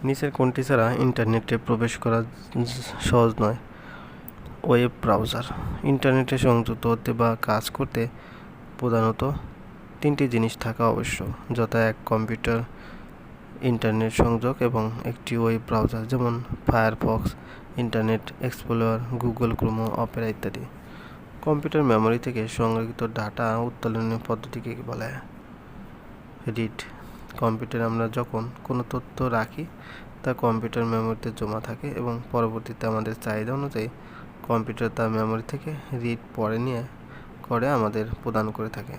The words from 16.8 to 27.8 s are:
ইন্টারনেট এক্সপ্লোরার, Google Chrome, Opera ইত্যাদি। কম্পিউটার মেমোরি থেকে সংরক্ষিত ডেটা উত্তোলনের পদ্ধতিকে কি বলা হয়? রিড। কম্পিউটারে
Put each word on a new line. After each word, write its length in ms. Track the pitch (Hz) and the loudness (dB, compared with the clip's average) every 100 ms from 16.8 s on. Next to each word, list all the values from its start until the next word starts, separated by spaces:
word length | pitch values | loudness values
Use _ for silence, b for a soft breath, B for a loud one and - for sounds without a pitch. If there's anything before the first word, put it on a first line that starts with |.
| 110 110 - 113 - - B B B - | 4 4 2 2 0 -6 B B B -2
ইন্টারনেট 420 | 120 113 110 110 - - 127 | 0 2 2 2 -2 -4 -4
এক্সপ্লোরার, 520 | - - 117 113 113 120 123 | -4 -2 2 2 2 -2 0
Google 300 | 120 113 120 113 | 0 2 0 2
Chrome, 280 | 113 110 113 - | 0 0 0 0
Opera 240 | 113 - 113 | -2 -2 -2
ইত্যাদি। 300 | - 98 - 127 B B B B B B - - | -2 -4 -6 -10 B B B B B B -4 0
কম্পিউটার 360 | 147 151 156 139 | 2 2 4 6
মেমোরি 280 | 110 110 120 127 | 8 6 4 0
থেকে 160 | 123 110 - | -2 -4 0
সংরক্ষিত 420 | 117 113 113 117 117 113 | 2 2 -2 -4 -4 -2
ডেটা 280 | 104 - 117 113 120 | -4 -2 0 0 -2
উত্তোলনের 520 | 120 117 110 113 113 113 | -2 -2 0 0 -2 -2
পদ্ধতিকে 420 | 113 - 123 120 117 | -4 -4 -8 -8 -8
কি 60 | 120 | -8
বলা 160 | 107 113 | -6 -6
হয়? 100 | 131 - - - - - - - - - - - - - 110 | -8 -12 -18 -18 -18 -18 -16 -16 -16 -18 -18 -18 -10 -6 -2
রিড। 220 | 110 - - B B B B - | -4 -4 -12 B B B B 0
কম্পিউটারে 420 | 117 110 120 120 | 0 0 -2 0